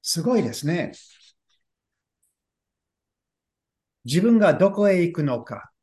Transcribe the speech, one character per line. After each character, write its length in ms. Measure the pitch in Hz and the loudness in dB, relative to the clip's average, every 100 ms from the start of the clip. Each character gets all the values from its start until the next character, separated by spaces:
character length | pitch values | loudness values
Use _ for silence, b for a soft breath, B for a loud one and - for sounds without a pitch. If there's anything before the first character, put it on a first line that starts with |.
す 200 | - 170 | -6 -4
ご 160 | 196 240 | 0 0
い 60 | |
で 80 | 127 | -2
す 160 | - 147 | -6 -4
ね。 240 | 156 135 - - _ _ _ _ _ _ _ _ _ _ _ _ _ _ _ _ _ _ _ _ _ _ _ _ _ _ _ _ _ | -4 -6 -12 -20 _ _ _ _ _ _ _ _ _ _ _ _ _ _ _ _ _ _ _ _ _ _ _ _ _ _ _ _ _
自 160 | 120 156 | -4 0
分 180 | 220 226 | 2 4
が 160 | 196 | 4
ど 200 | 147 190 | 4 2
こ 160 | 202 202 | 2 2
へ 120 | 185 | 2
行 100 | 170 | 0
く 100 | 165 | -2
の 220 | 147 120 - | -4 -4 -8
か 260 | 101 - _ | -16 -16 _